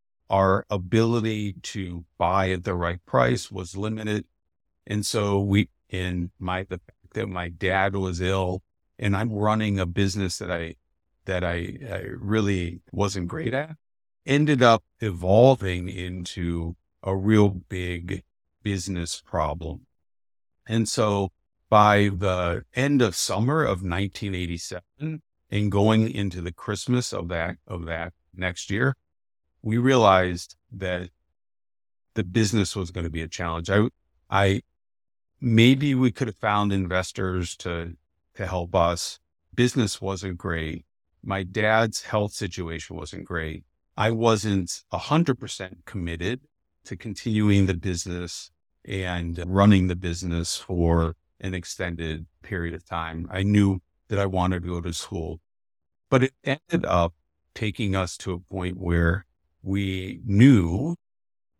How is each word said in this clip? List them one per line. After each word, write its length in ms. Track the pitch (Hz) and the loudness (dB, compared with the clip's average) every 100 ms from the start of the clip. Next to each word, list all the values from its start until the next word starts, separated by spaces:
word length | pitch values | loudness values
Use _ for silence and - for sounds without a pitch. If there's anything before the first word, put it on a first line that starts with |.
| _ _ - | _ _ -2
our 380 | 98 95 95 - | 2 4 2 0
ability 840 | 98 90 110 113 120 110 107 104 90 | -6 0 2 4 2 -2 -4 -6 -8
to 420 | - 107 90 87 85 - | -12 -10 -8 -10 -12 -2
buy 320 | 87 95 95 | 0 2 2
at 140 | 92 | 0
the 100 | 87 | -2
right 300 | 87 85 87 - | -2 -2 -4 -2
price 440 | 131 123 123 - | 2 2 0 -4
was 260 | 98 90 98 | -12 -10 -8
limited. 480 | 107 110 107 104 - _ _ _ _ _ - | -8 -6 -4 -4 -4 _ _ _ _ _ -6
And 180 | 107 | -4
so 360 | 101 113 101 98 | -2 -2 2 2
we, 280 | 101 98 - _ _ | 4 2 2 _ _
in 420 | 92 90 90 87 - | -6 -4 -4 -6 -8
my, 240 | 92 92 | -6 -6
the 160 | 95 92 | -6 -10
fact 360 | _ _ _ | _ _ _
that 140 | 107 104 | -8 -6
my 200 | 90 87 | -6 -8
dad 460 | 85 95 95 98 | -4 -2 0 0
was 260 | 98 95 87 | 0 -4 -2
ill 420 | 90 95 92 95 _ _ _ - | -2 0 -2 -4 _ _ _ -6
and 180 | 107 98 | -2 0
I'm 160 | 117 | -2
running 460 | 104 104 110 107 98 | 0 0 2 0 0
a 80 | 90 | -2
business 520 | 87 98 98 95 - | 0 0 0 -4 -6
that 120 | 90 | -6
I, 260 | 87 82 - _ _ _ _ - | -6 -6 -12 _ _ _ _ -6
that 180 | 90 | -4
I, 340 | 87 85 87 - 127 | -2 -4 -6 -10 -10
I 160 | 90 - - | -10 -10 -10
really 640 | 101 110 101 92 85 - _ | -2 0 2 0 -2 -8 _
wasn't 380 | 90 101 95 87 | -4 -2 -2 -6
great 260 | - 131 | -6 -4
at, 220 | 131 156 160 _ _ _ _ - | -4 -6 -12 _ _ _ _ 0
ended 360 | 139 151 135 | 2 4 6
up 200 | 120 113 _ - | 6 6 _ -8
evolving 880 | 107 87 90 104 131 131 95 90 90 | -6 -4 4 8 8 6 0 -4 -6
into 880 | 87 90 90 87 - 85 85 82 85 _ _ | -8 -8 -8 -10 -6 -4 -4 -6 -10 _ _
a 120 | 95 | -6
real 360 | 95 98 107 101 | -2 4 6 6
big 720 | 92 - 92 90 87 87 90 - _ _ _ | 2 -8 -8 -6 -6 -6 -10 -10 _ _ _
business 600 | 107 98 98 87 82 - | -6 -4 -4 -6 -6 -10
problem. 600 | - 87 78 78 78 73 _ _ _ _ _ _ _ _ - | -6 -4 -2 -4 -8 -12 _ _ _ _ _ _ _ _ -4
And 220 | 113 107 | -2 0
so 400 | - 107 101 95 _ _ _ - | 0 2 2 -2 _ _ _ 4
by 420 | 107 104 104 101 | 6 8 8 4
the 500 | 92 98 92 87 87 - | 2 -2 0 -2 -4 -6
end 260 | - 139 143 | -4 0 4
of 140 | 113 | 2
summer 480 | 87 - 98 120 156 | 0 -4 0 0 0
of 220 | 127 92 | 0 -2
nineteen 500 | 92 87 98 - 101 | -2 -4 -4 -6 -8
eighty-seven 880 | 92 87 85 - 90 _ - 151 160 _ _ - | -6 -6 -6 -8 -14 _ -10 -10 -10 _ _ -6
and 200 | 104 104 | -2 0
going 400 | 98 107 110 110 | 4 4 4 2
into 300 | - 98 90 | -2 -6 -6
the 120 | 87 | -10
Christmas 600 | - - 104 - 123 - | -10 -8 -8 -2 -2 -2
of 160 | 101 87 | -6 -6
that, 280 | 85 85 90 - | -6 -6 -8 -12
of 200 | 90 82 | -10 -8
that 260 | 82 85 - _ | -8 -8 -12 _
next 360 | 92 92 87 - | -8 -6 -6 -6
year, 260 | 98 131 135 _ _ _ _ _ _ | -2 0 -2 _ _ _ _ _ _
we 160 | 110 113 | -2 2
realized 800 | 127 131 107 95 92 87 - - _ | 4 8 8 8 4 -2 -10 -20 _
that 380 | 98 92 90 90 _ _ _ _ _ _ _ _ _ _ | -10 -6 -6 -6 _ _ _ _ _ _ _ _ _ _
the 100 | 113 | -6
business 500 | 92 104 107 113 92 | -2 2 2 2 0
was 160 | 104 87 | -4 -8
gonna 200 | 85 82 | -6 -6
be 120 | 80 | -6
a 60 | 78 | -8
challenge. 420 | - 85 82 82 | -6 -6 -4 2
I, 180 | 101 113 _ _ _ - | 2 2 _ _ _ -2
I, 340 | 98 101 98 - _ _ _ _ _ _ - | 2 2 2 -4 _ _ _ _ _ _ -6
maybe 540 | 123 113 117 135 147 | 2 6 8 6 2
we 180 | 131 131 | 2 2
could 160 | - 117 | 0 -6
have 80 | - | -2
found 360 | 110 104 101 | 0 2 2
investors 840 | 98 90 92 92 - 95 92 87 - | 0 0 -2 -2 -4 -4 -2 -4 -6
to, 380 | 90 85 85 85 _ _ _ | -8 -6 -8 -12 _ _ _
to 120 | - 90 | -10 -6
help 280 | 92 87 | -4 0
us. 440 | 92 85 87 - - _ _ _ | 2 2 2 -6 -12 _ _ _
Business 460 | - 120 143 104 - | 0 2 2 -2 -2
wasn't 380 | 98 95 98 90 | -6 -6 -6 -8
great. 460 | 92 82 80 85 - _ _ _ | -4 -4 -4 -8 -14 _ _ _
My 200 | - 98 | -6 -6
dad's 600 | 90 107 107 110 113 - | -4 -2 2 4 2 -2
health 300 | - 110 104 | -4 -2 -2
situation 640 | - 98 - 82 82 - 82 | -4 -8 -6 -8 -8 -10 -12
wasn't 280 | - 90 | -12 -14
great. 400 | 87 87 80 85 - _ _ - | -8 -6 -6 -10 -16 _ _ -2
I 140 | 110 | 0
wasn't 720 | 113 117 110 107 98 85 - - | 2 2 2 2 -2 -2 -8 -8
a 80 | 90 | -8
hundred 400 | - 156 165 120 | 0 0 2 -2
percent 460 | 101 - 92 87 | -4 -10 -12 -14
committed 560 | - 101 85 85 92 127 _ _ _ _ | -14 -8 -6 -4 -4 -6 _ _ _ _
to 120 | - 95 | -16 -14
continuing 680 | 113 101 117 107 107 98 95 | -12 -8 -2 2 4 6 4
the 80 | |
business 760 | 90 98 87 92 87 87 - - _ _ _ - | 2 -2 -6 -6 -8 -10 -12 -16 _ _ _ -10
and 560 | 98 90 90 85 85 85 | -6 -4 -4 -4 -6 0
running 420 | 95 104 98 90 | 6 8 8 6
the 80 | 87 | 0
business 600 | 90 85 92 85 80 - | -4 -4 -4 -2 -2 -6
for 600 | - 87 85 82 82 - _ _ | -4 0 4 4 2 -4 _ _
an 140 | 95 | -8
extended 720 | 92 - - 90 85 82 80 82 _ | -8 -10 -8 -6 -6 -8 -8 -12 _
period 320 | - 95 85 | -10 -6 -6
of 120 | 80 - | -8 -10
time. 420 | 85 82 82 85 | -8 -8 -10 -8
I 120 | 92 | -2
knew 380 | 98 104 98 92 _ _ - | 2 6 4 2 _ _ -6
that 100 | 101 | -2
I 60 | |
wanted 380 | 98 92 90 90 | -2 0 0 0
to 60 | 87 | -4
go 120 | 87 | -6
to 140 | 85 | -6
school, 460 | 82 - 92 80 82 _ _ _ _ _ _ - | -8 -8 -8 -8 -10 _ _ _ _ _ _ 0
but 140 | 131 | 2
it 100 | 135 _ | 2 _
ended 440 | - 143 - 165 - | -4 -4 -2 -2 0
up 280 | 87 85 - _ _ _ | 2 0 -4 _ _ _
taking 400 | - 107 - 104 | -6 -6 -4 -2
us 220 | 95 92 - | 0 -2 -6
to 140 | - | -8
a 80 | 90 | -8
point 380 | 92 95 90 92 | -8 -8 -6 -6
where 480 | 90 85 85 95 - _ _ _ | 0 2 2 2 -4 _ _ _
we 580 | 95 101 95 95 95 - | -6 -4 -2 -4 -8 -10
knew 720 | 117 101 135 117 85 95 151 170 _ _ _ _ _ _ | 0 6 8 8 4 0 -4 -6 _ _ _ _ _ _